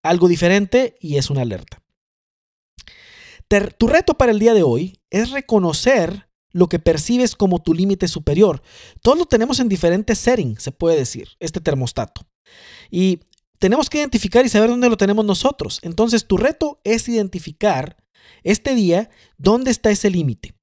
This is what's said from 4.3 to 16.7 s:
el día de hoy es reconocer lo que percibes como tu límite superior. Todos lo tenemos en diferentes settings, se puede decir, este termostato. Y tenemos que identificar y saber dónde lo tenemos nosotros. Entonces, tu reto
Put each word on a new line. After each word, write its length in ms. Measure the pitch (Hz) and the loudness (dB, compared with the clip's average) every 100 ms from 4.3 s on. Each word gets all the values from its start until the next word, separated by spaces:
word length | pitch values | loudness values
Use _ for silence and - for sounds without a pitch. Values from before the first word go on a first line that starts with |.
el 80 | 214 | 4
día 140 | 226 | 4
de 100 | 220 | 4
hoy 380 | 151 120 185 - _ | 4 0 -4 -12 _
es 220 | 190 240 | -4 -4
reconocer 960 | 277 - 214 175 151 240 254 165 101 _ _ _ | -6 -2 0 0 0 2 2 0 -6 _ _ _
lo 160 | 175 175 | 0 0
que 120 | 175 | 2
percibes 560 | 170 156 151 247 247 | 0 0 0 0 0
como 240 | - 190 175 | 0 0 0
tu 140 | - | -2
límite 340 | 165 196 190 180 | 0 0 0 -2
superior. 540 | 180 151 151 202 139 _ - - - | -2 -2 2 2 2 _ -20 -20 -2
Todos 160 | 226 311 | 0 2
lo 80 | |
tenemos 340 | 349 233 240 269 | 2 0 0 -2
en 100 | 240 | -2
diferentes 480 | 185 170 180 220 208 | 0 0 0 -2 -2
settings, 460 | 240 247 135 107 | 0 0 -2 -6
se 80 | - | -12
puede 260 | - 165 160 | -4 0 0
decir, 320 | 123 120 - _ | -2 -8 -16 _
este 220 | 160 180 | -10 -6
termostato. 680 | 156 139 123 - 110 - - _ _ - - - - | -4 -4 -4 -6 -10 -12 -20 _ _ -20 -20 -20 -8
Y 300 | 175 190 175 _ _ _ _ | 0 0 0 _ _ _ _
tenemos 300 | 190 262 294 | 0 2 0
que 100 | 302 | -2
identificar 460 | 285 - 190 240 | -4 -4 0 2
y 40 | 262 | 2
saber 200 | 208 226 | 2 2
dónde 200 | 240 247 | 2 0
lo 80 | 220 | 2
tenemos 280 | 196 214 | 0 0
nosotros. 540 | 208 190 277 285 180 - | 0 0 -2 -4 -10 -10
Entonces, 420 | 165 165 233 226 | -8 -2 0 0
tu 120 | - 185 | 0 0
reto 420 | 254 311 302 | 0 -2 -6